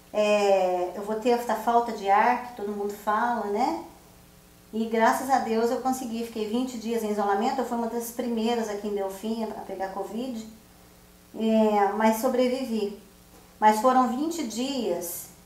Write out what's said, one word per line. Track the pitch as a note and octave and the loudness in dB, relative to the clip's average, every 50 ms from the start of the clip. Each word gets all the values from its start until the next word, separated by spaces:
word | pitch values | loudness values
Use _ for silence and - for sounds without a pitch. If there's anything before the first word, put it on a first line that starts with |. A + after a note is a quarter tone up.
| - - | -18 -4
é... | - G#3+ G#3+ G#3 G#3 G#3 G3+ G3 G3 F#3+ F#3 F3+ F3+ F3+ F3+ F3 - | 0 0 2 4 4 4 4 4 4 4 4 2 2 0 -2 -4 -6
eu | G#3+ | -6
vou | G3+ G#3 A3 | -6 -6 -4
ter | A3 A3+ B3 | 0 2 2
essa | A#3+ A#3 - - A3 | 2 2 2 0 -2
falta | A3 - A#3+ A#3 A#3+ A#3 A3 | -2 2 2 4 4 2 0
de | G#3+ - G3 G3 | -4 -2 2 4
ar | G3 G#3 A#3 A#3+ B3 - - | 4 6 6 4 2 0 -2
que | - - | -8 -10
todo | - G3+ G#3 | -8 -8 -6
mundo | G#3 G3+ G3+ G#3 - - - | -4 -4 -4 -6 -6 -4 -2
fala, | G#3+ G#3 A3 A#3+ A#3+ A#3 G#3+ G#3 G3+ | 0 0 2 2 0 0 -2 -2 -2
né? | G3+ A3 B3+ D#4 E4 E4 - - - - - - - - - - - - - - - - - - | -2 0 0 0 -2 -2 -6 -12 -18 -20 -20 -20 -20 -20 -20 -20 -20 -20 -20 -20 -20 -20 -14 -6
E | - A3 A3+ | -4 -4 -2
graças | A3 A3+ A3+ A3+ B3 C4 C#4+ C4+ C4 | 0 2 4 4 4 4 2 0 0
a | C4+ A#3+ | 0 0
Deus | G#3+ A3+ A3 A3 A#3 A#3 | 2 0 0 2 2 2
eu | B3+ A#3+ | 0 0
consegui. | - C4 B3+ - - A3+ A3+ A3+ A#3 | -2 -2 -2 -2 -4 -6 -6 -6 -6
Fiquei | A3+ - A3 G#3+ G#3 | -6 -6 -6 -4 -2
vinte | A3 B3 C4 B3+ A#3 A3 | -2 -2 -2 -4 -6 -8
dias | G#3 A3+ A#3 G#3+ G#3 | -6 -4 -2 -2 -2
em | G#3 | -2
isolamento. | G#3 G#3 G3+ G3+ G3+ G#3 A#3 C4 C4+ C4 | -2 0 0 0 2 2 0 0 0 -2
Eu | A#3 | -2
fui | - A#3+ | -2 -2
uma | A#3 A#3 A3+ | -2 -2 -2
das | A#3 A#3+ A3+ - | -4 -6 -6 -6
primeiras | - - A#3+ A#3+ A#3 A3 G#3+ A#3 A#3+ A3+ A3 G#3 | -6 -6 -4 -4 -2 0 0 0 0 0 -2 -4
aqui | G3+ G3+ - G#3 | -4 -6 -6 -4
em | G3+ | -4
Delfim | G3 F#3+ F#3+ F#3+ - - A3 A3+ A#3 G#3+ | -2 -4 -4 -6 -6 -6 -6 -4 -4 -4
a | G#3+ - - | -6 -6 -8
pegar | - - G3 F#3 F#3+ F#3+ | -10 -10 -8 -6 -6 -6
covid. | - G3+ F#3+ - G#3 A#3 C4 C4 A#3 A3 A3 - - - - - - - - - - - - - - - - - - | -6 -8 -8 -8 -8 -8 -6 -6 -8 -10 -10 -14 -16 -20 -20 -20 -20 -20 -20 -20 -20 -20 -20 -20 -20 -20 -20 -16 -8
É, | - A3+ A3 A3 A3 A3 G#3+ G#3 G3+ G3+ G3 G#3 | -2 0 2 4 4 4 4 4 4 2 2 2
mas | G#3+ A3 A3+ A3+ - | 2 2 2 4 2
sobrevivi. | C4+ B3 A#3 B3 B3+ B3 B3+ C4+ B3+ A3+ A3+ G#3+ G3+ G3+ - - - - - - - - - - - - - - | 2 0 2 2 2 2 2 -2 -2 -2 -2 -2 -2 -4 -4 -8 -16 -20 -20 -20 -20 -20 -20 -20 -20 -20 -2 4
Mas | G#3+ G#3+ G#3+ - | 4 4 6 6
foram | B3 B3+ B3+ B3+ B3+ | 4 4 6 6 4
vinte | A3+ A#3 C4+ D#4 E4+ E4 E4 C4 | 2 2 -2 -2 -2 -4 -4 -6
dias | A3 G#3+ A3+ B3+ C#4 C#4 B3+ G#3+ F#3 E3 - - - - - - - - - - | -6 -4 -4 -4 -4 -4 -2 -2 -2 -2 -4 -4 -8 -8 -10 -12 -14 -18 -20 -20